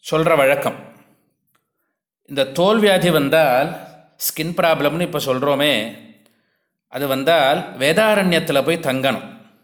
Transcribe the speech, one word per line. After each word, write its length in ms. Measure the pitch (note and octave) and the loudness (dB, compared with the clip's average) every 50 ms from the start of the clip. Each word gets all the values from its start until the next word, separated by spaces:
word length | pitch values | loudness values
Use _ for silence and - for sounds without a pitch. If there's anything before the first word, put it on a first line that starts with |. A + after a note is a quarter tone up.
| _ | _
சொல்ற 260 | - - D#3 D#3+ F3 E3+ | -4 -2 0 2 2 4
வழக்கம். 420 | D3+ C#3 C3+ C#3+ C#3 - B2 - - - - - - _ _ _ _ _ _ _ _ _ _ _ _ _ _ _ _ _ _ _ _ _ _ _ _ _ _ | 4 4 2 2 0 -2 -6 -6 -8 -18 -20 -20 -20 _ _ _ _ _ _ _ _ _ _ _ _ _ _ _ _ _ _ _ _ _ _ _ _ _ _
இந்த 180 | C#3 C#3 C3+ C3 C3+ | -4 -4 -4 -2 0
தோல் 280 | D#3+ F3 G3 G#3+ A3+ | 0 2 2 2 4
வியாதி 320 | G#3 G#3 F#3+ F#3 - F3+ E3 D#3 | 4 4 2 4 2 2 2 2
வந்தால், 520 | C#3 C#3 C3+ D#3+ D#3+ C#3 B2 B2+ C#3+ E3 F3 - - - - - _ _ _ _ | 2 2 2 2 2 4 2 0 0 -2 -6 -10 -16 -20 -20 -20 _ _ _ _
ஸ்கின் 360 | - - - - D#3 E3 F3 | -8 -8 -6 -6 -8 -6 -4
ப்ராப்ளம்னு 520 | D#3 F3+ E3+ D#3+ D3 C#3+ D3 D3 E3 F3+ - | 0 2 2 2 2 0 -2 0 0 -4 -4
இப்ப 140 | - D3 A#2 | -4 -6 -4
சொல்றோமே, 500 | C3+ B2+ B2+ C3 C#3+ C#3 C3 C#3+ D3+ C3+ A2 G#2+ A2+ G#2 - - - - _ _ _ _ _ _ _ _ _ _ _ _ _ _ _ - | -2 -2 -2 0 0 0 2 2 0 0 0 -2 -6 -10 -16 -20 -20 -20 _ _ _ _ _ _ _ _ _ _ _ _ _ _ _ -10
அது 120 | C3 C#3+ | -8 -4
வந்தால் 560 | C#3 C3 C3 C3+ C#3+ E3+ E3 C#3+ C3 D3 F3 F3+ - - A#2 | -4 -4 -2 0 2 2 4 4 2 0 0 -2 -8 -8 -2
வேதாரண்யத்துல 840 | B2+ C#3+ D#3+ F#3+ A3 A3 G#3+ G3+ F#3+ F#3 F3 D#3+ - - D3 C#3 C3 | -2 0 2 2 2 2 2 2 2 2 0 0 0 0 0 0 0
போய் 200 | C3+ E3 E3+ E3+ | 0 -2 -2 -2
தங்கணும். 440 | D3 B2+ C3 C3 C3+ A#2+ G2 - - - - - _ _ _ | -4 -4 -2 -2 -2 -2 -2 -8 -14 -20 -20 -20 _ _ _